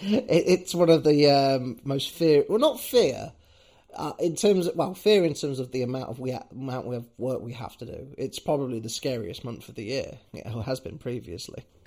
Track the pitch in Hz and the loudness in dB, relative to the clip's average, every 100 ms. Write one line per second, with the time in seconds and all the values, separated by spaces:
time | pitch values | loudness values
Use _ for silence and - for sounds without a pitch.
0 | 196 220 - 165 - 180 - 170 165 160 | 0 0 4 2 4 2 0 2 6 6
1 | 151 147 147 139 135 135 123 110 139 135 | 6 6 6 6 4 2 -2 -8 -4 -4
2 | - - 165 143 143 214 302 - - 247 | -4 0 4 6 4 4 2 0 0 2
3 | 156 107 - - _ _ _ _ _ - | 2 0 -10 -16 _ _ _ _ _ -10
4 | 147 - 170 147 208 185 170 165 190 190 | -8 -2 -2 2 4 4 2 -2 -4 0
5 | 208 208 165 143 147 131 127 131 123 131 | 4 4 4 0 -4 -4 -4 -4 -4 -4
6 | 123 123 127 127 - 131 131 127 - 120 | -8 -8 -6 -6 -10 -10 -8 -6 -6 -8
7 | 120 - 127 127 117 113 - - - - | -10 -6 -4 -4 -8 -10 -12 -12 -12 -12
8 | 135 - 131 - - 147 127 113 113 - | -12 -8 -8 -6 -2 -2 -2 -6 -8 -6
9 | 139 123 101 - 123 - - - 107 135 | -6 -4 -8 -10 -12 -12 -14 -12 -8 -6
10 | - - _ - - 113 120 131 - - | -8 -12 _ -14 -10 -8 -6 -6 -8 -12
11 | 123 123 - 87 - - - _ | -10 -10 -10 -14 -14 -16 -18 _